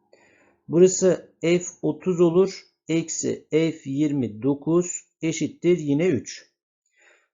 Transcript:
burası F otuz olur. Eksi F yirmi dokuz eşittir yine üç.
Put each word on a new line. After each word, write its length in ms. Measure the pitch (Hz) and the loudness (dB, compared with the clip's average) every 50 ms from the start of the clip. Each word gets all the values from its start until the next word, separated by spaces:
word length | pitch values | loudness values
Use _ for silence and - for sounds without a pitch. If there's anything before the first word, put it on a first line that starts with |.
| _ _ _ _ _ _ _ _ _ _ _ _ _ | _ _ _ _ _ _ _ _ _ _ _ _ _
burası 680 | - 139 165 185 185 185 - 185 185 165 - - - _ _ | -2 4 4 6 6 4 2 2 0 0 0 -4 -12 _ _
F 220 | - 165 175 175 175 - - _ | -2 0 0 0 -2 -6 -10 _
otuz 400 | - 156 151 - - 185 185 165 | -4 -4 -4 -4 -4 -4 2 2
olur. 460 | 180 170 165 180 190 196 - - - _ _ _ _ | 2 4 4 4 2 2 -2 -8 -18 _ _ _ _
Eksi 600 | - 160 165 160 165 - - - 123 113 - - _ | -2 -2 -2 -2 -4 -6 -6 -4 -4 -4 -6 -6 _
F 300 | - 156 165 165 151 - - | 0 2 2 0 -2 -6 -8
yirmi 580 | 139 135 139 151 151 143 143 123 107 101 107 113 | -6 -2 -2 0 0 0 0 -2 -2 -4 -4 -2
dokuz 560 | 135 143 143 - 156 165 175 175 175 - - - _ _ _ | -2 -2 -2 -2 0 0 0 0 -2 -6 -12 -14 _ _ _
eşittir 560 | - 160 156 - 156 139 - - - 170 180 | -6 -6 -4 -4 -4 -6 -6 -2 0 0 0
yine 300 | 170 156 143 143 143 170 | 2 0 0 0 0 2
üç. 440 | 190 147 104 - - - - - _ _ _ _ _ _ _ _ _ _ _ _ _ _ _ _ _ | 0 0 -2 -4 -8 -14 -18 -20 _ _ _ _ _ _ _ _ _ _ _ _ _ _ _ _ _